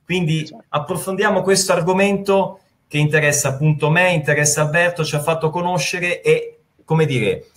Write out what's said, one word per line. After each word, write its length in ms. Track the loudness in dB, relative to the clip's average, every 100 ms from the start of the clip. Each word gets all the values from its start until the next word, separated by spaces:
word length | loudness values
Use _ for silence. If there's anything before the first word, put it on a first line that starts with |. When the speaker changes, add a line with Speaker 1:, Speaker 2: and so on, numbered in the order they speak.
Speaker 1:
Quindi 380 | -6 -2 0 -2
Speaker 2:
Esatto. 220 | -6 -14 -8
Speaker 1:
approfondiamo 760 | -6 -4 -6 -6 -2 0 0
questo 300 | 2 0 2
argomento 880 | 0 2 2 2 0 0 0 0 -6 _ _ _
che 100 | 0
interessa 500 | 2 2 2 0 -2
appunto 380 | 0 0 2 2
me, 220 | 2 2
interessa 500 | 2 0 2 2 0
Alberto, 420 | 0 2 0 0
ci 100 | -4
ha 60 | -2
fatto 280 | -2 -2 -2
conoscere 720 | -2 -2 -2 -2 -4 -4 -2
e, 360 | 2 2 0 -16 _ _
come 220 | -2 0 2
dire, 400 | 0 0 -2 -6